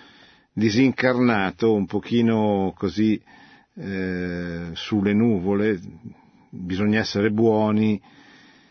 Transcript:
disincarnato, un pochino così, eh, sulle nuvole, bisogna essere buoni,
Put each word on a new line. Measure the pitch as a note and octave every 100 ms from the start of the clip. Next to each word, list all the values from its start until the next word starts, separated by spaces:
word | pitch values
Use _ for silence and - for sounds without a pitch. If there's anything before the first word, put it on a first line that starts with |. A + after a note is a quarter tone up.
| - - - _ _
disincarnato, | - A2 G#2 C3 - B2+ B2 B2 A2 F#2+ E2+ A2+
un | G#2+ F#2+
pochino | G#2 - A#2+ A#2 A2+ G#2+ G2+ F#2+ E2
così, | G2 E2+ A2 G#2 - - - - _ -
eh, | G2 F#2+ F#2 F2+ F2+ F2 F2 E2+ E2+
sulle | E2 - G#2+ G2
nuvole, | G#2 A#2 G#2 F2+ G2+ G#2+ F#2+ G2+ D#3+ A#2 - _ _ _
bisogna | - F2+ F#2 G#2 G#2+
essere | G#2+ G2+ G#2+
buoni, | G#2+ A2+ G#2+ G#2+ G#2+ A2 G#2 - - - - - _ _